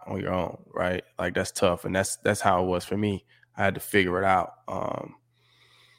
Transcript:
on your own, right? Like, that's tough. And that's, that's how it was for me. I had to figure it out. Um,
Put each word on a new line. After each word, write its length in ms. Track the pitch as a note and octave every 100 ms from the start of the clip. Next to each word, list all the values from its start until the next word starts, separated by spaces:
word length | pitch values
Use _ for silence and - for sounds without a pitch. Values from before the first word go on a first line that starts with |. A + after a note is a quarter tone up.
| -
on 120 | G2
your 140 | F#2
own, 240 | F#2 F2 - -
right? 300 | - F2+ F2+ - -
Like, 160 | F2+ F2
that's 160 | F#2
tough. 340 | - F#2 E2+ -
And 100 | F#2
that's, 200 | F#2+ -
that's 240 | G#2 G#2
how 220 | G2+ F2+
it 40 | F#2
was 180 | F2+ -
for 120 | G#2
me. 260 | G#2 F#2+ - _ _ -
I 80 |
had 120 | G2 E2
to 60 |
figure 360 | - G#2 F2+ F2+
it 80 | F#2+
out. 280 | F#2 E2+ - -
Um, 460 | F#2+ - - - - _ _ _ _ _ _ _